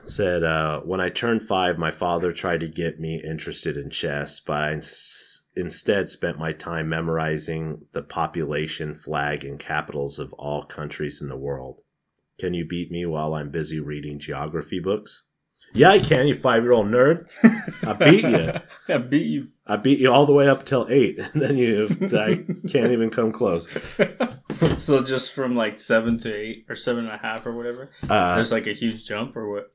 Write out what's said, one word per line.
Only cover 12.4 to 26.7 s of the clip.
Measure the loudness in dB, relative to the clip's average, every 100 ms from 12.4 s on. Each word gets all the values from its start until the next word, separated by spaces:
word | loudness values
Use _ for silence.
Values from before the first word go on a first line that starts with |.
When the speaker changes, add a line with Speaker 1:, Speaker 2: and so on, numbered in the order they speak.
| -4
Speaker 1:
you | -4 -4
beat | -6 -6
me | -6 -4
while | -4 -2
I'm | -4 -6
busy | -6 -6 -6
reading | -6 -8 -10 -10
geography | -8 -8 -6 -6 -6 -6
books?" | -2 -4 -6 -14 _ _ _ _ _
"Yeah, | 6 8
I | 8
can, | 6 4 2
you | 2
five-year-old | 4 4 6 4 6
nerd. | 4 4 4 -2 4 4 4 -6 -8
I | -4
beat | 6 8 8
you. | 8 2 2 -4 -8 -12 -2
Speaker 2:
<laughs> | -2
I |
beat | 2 0 2
you. | -2 -6 _ -4
Speaker 1:
I | 0
beat | 4 6
you | 8
all | 8 8
the |
way | 8 6
up | 4
till | 2 -2 4
eight, | 4 4 0
<laughs> | -4
and | 0
then | 2 4
you, | 4 2 2 0 0
I | 0 2 0 -2 -8
Speaker 2:
<laughs> | -2
Speaker 1:
can't | 2 2
even | 2 0
come | 0 -2
close." | 0 0 0 -4 -10 -6 -2
Speaker 2:
<laughs> | -2 -2 -6 -6 -10 0 0 0
So | 2 2
just | 2 -4 -4
from, | -4 -2 0
like, | -2 -4
seven | 0 2 2 -2
to | -2
eight | -6 -8 -12
or | -12